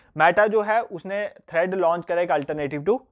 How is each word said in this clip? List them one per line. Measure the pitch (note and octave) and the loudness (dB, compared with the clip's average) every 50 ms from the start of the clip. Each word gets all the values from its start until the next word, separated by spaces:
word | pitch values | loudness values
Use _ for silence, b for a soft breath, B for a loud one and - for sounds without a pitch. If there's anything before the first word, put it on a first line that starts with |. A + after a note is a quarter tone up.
| b b b | b b b
Meta | D3+ D#3 F3 F3+ G#3+ G#3 | 2 4 4 6 4 2
जो | A3 G#3 A3 | 4 2 0
है, | G#3 G#3 G#3+ A#3 | 0 0 -2 -2
उसने | A3+ - G3 E3 - F#3+ G3 G3+ G#3 - - - _ - E3 | -2 -4 -10 -12 -10 -8 -8 -6 -8 -8 -10 -16 _ -4 0
Thread | E3 F3 F#3 F#3+ | 0 0 0 0
लॉन्च | F#3+ F3 E3 E3+ F3 D#3 | 0 2 0 0 0 -2
करा, | - F3 F3 | -2 -2 0
एक | F3+ F3 | 0 0
अल्टरनेटिव | E3 D3 C#3+ - D#3 D3+ D3 C#3 D3+ D3 | 0 -2 -2 -4 -6 -4 -4 -6 -6 -4
to | D3 F#3+ A3+ C4 - _ | 0 0 0 0 -2 _